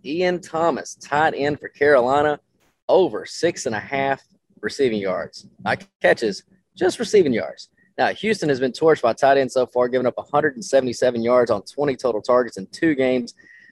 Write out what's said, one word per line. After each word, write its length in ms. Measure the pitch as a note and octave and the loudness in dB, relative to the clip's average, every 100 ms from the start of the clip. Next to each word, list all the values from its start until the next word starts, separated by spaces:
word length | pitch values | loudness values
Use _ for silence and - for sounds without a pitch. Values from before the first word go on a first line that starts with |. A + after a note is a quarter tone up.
Ian 360 | C3 E3 F3+ F3+ | -8 -2 -2 -2
Thomas, 540 | - D#3+ E3 A2+ - | -6 -2 0 0 -8
tight 400 | - - D3 D#3 | -18 -4 0 0
end 240 | B2 C#3+ D3 | 0 -4 -4
for 100 | G2+ | -10
Carolina, 720 | - D3 C3+ B2 C#3+ D3+ D3 _ _ _ _ - | 0 4 4 4 2 0 -2 _ _ _ _ 0
over 380 | D#3+ D#3+ G#2+ - | 2 2 -2 -12
six 400 | - E3+ E3+ B2+ | -4 -4 -2 -6
and 80 | |
a 60 | G#2+ | -6
half 420 | G2+ C#3 C#3 C3+ _ _ _ _ | -6 -4 -2 -4 _ _ _ _
receiving 400 | G#2+ - C3 G#2+ | -10 -2 -2 0
yards. 480 | F#2+ F2+ D2 - - _ | -4 -6 -8 -14 -20 _
Not 200 | G#2+ C3 - - | -6 -6 -8 -2
catches, 440 | F3+ E3+ A2 F#2+ _ _ _ - | 0 2 -2 -6 _ _ _ -4
just 240 | F4+ - | -2 -2
receiving 320 | G#3+ G#3 D3 | 0 2 4
yards. 360 | G#2+ D2 - - _ _ - | 0 -4 -12 -20 _ _ -2
Now, 140 | A#2 | -2
Houston 360 | F#2+ G#3 G#3+ D#3 | -2 -4 -2 0
has 120 | B2+ | 0
been 100 | C3 | -2
torched 320 | - D#3+ D3+ | 0 2 4
by 100 | A#2 | 2
tight 260 | A2 C3+ C#3 | 2 4 4
ends 160 | B2+ | 2
so 120 | C3 B2 | -2 -2
far, 220 | B2 B2 | 0 0
giving 180 | B2 B2 | 0 -2
up 120 | - | -4
a 40 | |
hundred 320 | - D3 D3+ | -4 0 0
and 100 | B2 | -4
seventy-seven 560 | G2+ C3+ B2+ A2+ B2+ A#2+ | 0 0 0 0 0 0
yards 300 | A#2 B2 A#2 | 2 2 4
on 120 | G2+ | 0
twenty 340 | - C3+ C#3+ B2+ | -4 -4 -4 -2
total 260 | B2 G#2+ | -4 -4
targets 360 | - B2 A2+ F#2+ | 2 2 2 -6
in 80 | F#2+ | -14
two 260 | - E3 | -2 -2
games. 400 | C3 C3 B2+ A#2 _ - - - | 2 0 0 -4 _ -20 -20 -20